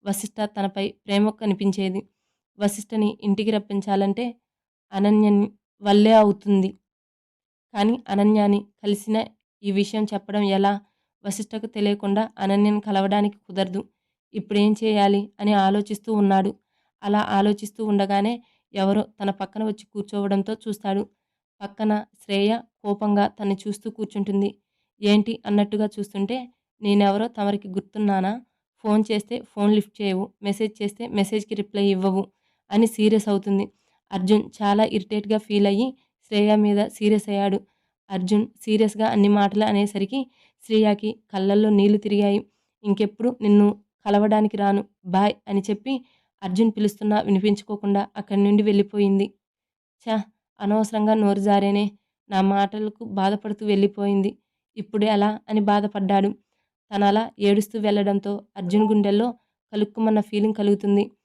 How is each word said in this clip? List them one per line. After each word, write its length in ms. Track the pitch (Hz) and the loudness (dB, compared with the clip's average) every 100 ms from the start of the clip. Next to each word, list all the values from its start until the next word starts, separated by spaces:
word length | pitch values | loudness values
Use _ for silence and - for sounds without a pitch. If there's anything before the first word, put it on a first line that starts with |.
| 196 | -6
వశిష్ఠ 340 | 202 214 - 208 | -6 -6 -8 -8
తనపై 400 | 208 196 196 196 - | -4 -6 -4 -6 -8
ప్రేమ 320 | - 202 208 | -2 0 0
కనిపించేది. 720 | 214 220 196 202 190 190 190 - _ _ _ _ _ | -2 -4 0 0 0 -4 -4 -10 _ _ _ _ _
వశిష్ఠని 500 | 202 202 202 220 208 220 | -4 -4 -8 -2 -2 -2
ఇంటికి 280 | 208 196 214 | -2 -2 0
రప్పించాలంటే 720 | 214 208 196 196 196 196 196 240 240 _ _ _ _ _ | -2 -2 -6 -2 0 0 -2 -6 -8 _ _ _ _ _
అనన్యని 560 | 196 208 214 214 202 208 _ _ _ | -2 2 4 4 4 0 _ _ _
వల్లే 320 | 202 202 214 | 2 4 8
అవుతుంది. 560 | 220 214 202 202 196 190 - _ _ _ _ _ _ _ _ _ | 6 6 2 0 0 0 -6 _ _ _ _ _ _ _ _ _
కానీ 220 | 214 208 254 - | -2 0 0 -2
అనన్యని 500 | 202 208 214 208 202 202 _ | 0 2 4 2 0 -2 _
కలిసిన 400 | 208 202 214 214 226 _ _ _ | -4 -4 -2 -4 -4 _ _ _
ఈ 80 | 202 | -4
విషయం 320 | 196 202 220 | -2 -2 -2
చెప్పడం 400 | 214 202 - 208 | -4 -6 -6 -2
ఎలా? 300 | 202 196 202 202 _ _ _ _ | 0 2 2 0 _ _ _ _
వశిష్ఠకు 440 | 202 196 208 220 226 | -10 -10 -10 -10 -10
తెలియకుండా 560 | 220 202 202 202 202 220 - | -4 -2 -2 -2 -2 -2 -4
అనన్యని 440 | 196 202 208 208 | -2 2 2 0
కలవడానికి 560 | 214 196 196 208 208 208 | -2 -2 0 0 -2 -4
కుదరదు. 440 | _ 190 190 185 - _ _ _ _ | _ -6 -4 -4 -10 _ _ _ _
ఇప్పుడేం 380 | 214 165 208 208 | -12 -4 0 2
చేయాలి 500 | 214 220 208 202 202 208 _ | 2 0 2 2 2 -2 _
అని 140 | 208 | 0
ఆలోచిస్తూ 560 | 208 190 202 208 208 - | 2 2 0 -2 -8 -4
ఉన్నాడు. 380 | 214 202 190 190 - _ _ _ _ | 0 2 2 0 -6 _ _ _ _
అలా 200 | 208 208 208 | -2 -2 0
ఆలోచిస్తూ 520 | 196 202 208 208 - 214 | 0 2 0 -6 -8 -2
ఉండగానే 480 | 202 196 202 208 240 _ _ _ | 0 2 0 0 -4 _ _ _
ఎవరో 280 | 196 190 208 - | -2 0 0 -2
తన 160 | _ 196 | _ -6
పక్కన 340 | 196 190 214 | -6 -8 -6
వచ్చి 220 | 220 214 - | -6 -6 -12
కూర్చోవడంతో 680 | 202 202 208 202 196 196 | -12 -8 -6 -2 -2 -2
చూస్తాడు. 500 | 220 - 208 202 196 202 _ _ _ _ _ | -8 -8 -8 -4 -4 -6 _ _ _ _ _
పక్కన 300 | 202 202 214 208 214 | -16 -6 -2 -2 -4
శ్రేయ 400 | _ - 196 202 233 - _ | _ -6 -2 0 -2 -6 _
కోపంగా 460 | 208 202 214 202 208 | -6 -4 0 0 0
తన్ని 280 | _ 208 196 | _ -6 -4
చూస్తూ 320 | 208 202 226 | -6 -10 -10
కూర్చుంటుంది. 600 | 220 208 202 202 196 202 202 _ _ _ _ | -10 -10 -6 -4 -2 -2 -6 _ _ _ _
ఏంటి 320 | 208 208 208 - - | 2 2 2 -6 -2
అన్నట్టుగా 400 | 202 208 208 214 | -2 0 -2 -4
చూస్తుంటే, 520 | 208 202 202 196 254 247 _ _ _ | -6 -12 -6 -6 -6 -10 _ _ _
"నేనెవరో 460 | 214 202 202 202 226 | 0 4 4 2 -4
తమరికి 400 | 220 202 202 202 | -4 -4 -4 -6
గుర్తున్నానా? 680 | 185 - 220 208 196 190 233 240 _ _ _ | -10 -10 -4 -2 0 -2 -6 -12 _ _ _
ఫోన్ 180 | 220 208 | 0 0
చేస్తే 320 | 220 214 208 240 | 0 -4 -4 -12
ఫోన్ 300 | - - 208 | -12 -2 2
లిఫ్ట్ 220 | 214 202 _ | 2 0 _
చేయవు, 300 | 202 185 202 _ | -4 -4 -6 _
మెసేజ్ 320 | 202 202 214 214 | -6 -4 -4 -4
చేస్తే 280 | 202 202 233 | -8 -8 -8
మెసేజ్కి 480 | 214 196 214 208 208 | -4 -2 -2 -6 -8
రిప్లై 300 | 202 208 202 | -6 -2 0
ఇవ్వవు" 380 | 190 190 190 190 _ _ _ _ | 0 0 -2 -6 _ _ _ _
అని 160 | 208 226 | 0 0
సీరియస్ 400 | 226 214 220 214 | 2 2 2 0
అవుతుంది. 360 | 196 202 196 202 _ _ _ _ | -4 0 -2 -2 _ _ _ _
అర్జున్ 320 | 196 185 208 - | -6 2 2 0
చాలా 340 | - 208 202 | -4 0 0
ఇరిటేట్గా 540 | 220 214 185 214 208 214 | 0 -2 -4 -8 -2 -4
ఫీల్ 300 | 214 208 202 | -2 0 2
అయ్యి 200 | 196 262 254 _ _ | 2 -2 -6 _ _
శ్రేయ 320 | _ 208 208 214 | _ 0 2 4
మీద 240 | 208 202 214 | 4 2 -2
సీరియస్ 400 | - 208 214 208 | -2 0 0 0
అయ్యాడు. 300 | 202 202 196 - _ _ _ _ | -2 0 -2 -6 _ _ _ _
అర్జున్ 360 | 196 185 208 226 _ | -6 0 0 0 _
సీరియస్గా 460 | - 214 220 208 220 | -2 2 2 0 -2
అన్ని 200 | 202 202 | 2 4
మాటలు 360 | 202 202 202 | 4 2 0
అనేసరికి 560 | 214 202 202 202 196 269 254 _ _ _ | 0 0 0 -2 -6 -6 -8 _ _ _
శ్రేయకి 460 | - 220 214 208 214 220 _ | -2 2 2 2 -4 -8 _
కళ్ళల్లో 400 | 196 190 202 214 | -4 2 4 4
నీళ్లు 280 | 208 202 208 | 4 4 2
తిరిగాయి. 420 | 208 202 202 202 - _ _ _ | 0 0 2 0 -4 _ _ _
"ఇంకెప్పుడు 460 | 208 202 208 - 240 247 | -4 -2 -2 -2 -4 -2
నిన్ను 260 | 214 208 208 208 _ _ | 4 6 4 0 _ _
కలవడానికి 560 | - 202 208 214 214 208 | -2 0 2 2 0 0
రాను, 240 | 202 202 202 _ 185 | 0 0 -4 _ -4
బాయ్" 280 | 190 202 - - | 0 0 -2 -4
అని 140 | 202 | -4
చెప్పి 320 | 196 208 254 269 254 _ _ _ | -2 -6 -4 -8 -8 _ _ _
అర్జున్ 300 | 190 185 226 | -6 0 0
పిలుస్తున్నా 460 | 214 208 208 214 208 | 2 -4 -2 -2 0
వినిపించుకోకుండా 800 | 202 190 208 202 - 208 202 202 208 - | 2 2 2 -2 -4 -8 -2 -2 -2 -10
అక్కడి 260 | 196 202 | -4 0
నుండి 220 | 202 208 | 2 4
వెళ్ళిపోయింది. 600 | 208 202 202 208 202 196 202 _ _ _ _ _ _ _ - | 2 2 0 0 0 2 -2 _ _ _ _ _ _ _ -6
ఛ, 120 | 220 202 _ _ _ | -6 -6 _ _ _
అనవసరంగా 540 | 202 214 214 220 214 | -2 0 0 0 2
నోరు 260 | 220 202 196 | 2 2 2
జారేనే, 460 | 196 202 202 202 208 - _ _ _ | 2 2 2 0 -2 -6 _ _ _
నా 100 | 196 | 0
మాటలకు 600 | 196 196 196 214 214 208 220 | 2 2 -2 -4 -8 -8 -10
బాధపడుతూ 580 | 196 190 208 214 208 214 | -2 -2 -2 -6 -8 -2
వెళ్ళిపోయింది, 680 | 202 202 202 202 196 196 - _ _ _ - | 0 0 0 -2 0 -2 -4 _ _ _ -16
ఇప్పుడు 280 | 208 214 214 | -8 -2 0
ఎలా 240 | 208 208 214 - | 2 0 -2 -4
అని 140 | 214 | -2
బాధపడ్డాడు. 680 | 208 208 208 208 190 196 196 - _ _ _ _ _ | 2 0 0 -4 0 2 0 -4 _ _ _ _ _
తనలా 320 | 202 202 208 226 - | 0 2 2 -2 -2
ఏడుస్తూ 380 | 202 202 208 233 | 2 2 0 -4
వెళ్ళడంతో 520 | 214 208 202 202 202 202 - - | -2 0 0 -2 -4 -10 -12 -12
అర్జున్ 280 | 180 202 214 | -2 2 4
గుండెల్లో 400 | 214 202 202 240 240 _ _ _ | 2 2 0 0 -6 _ _ _
కలుక్కుమన్న 480 | 214 208 214 220 214 | -6 -6 -2 0 0
ఫీలింగ్ 340 | 208 208 214 214 | -2 -2 -2 0
కలుగుతుంది. 480 | 202 202 202 202 208 _ | 0 0 2 0 0 _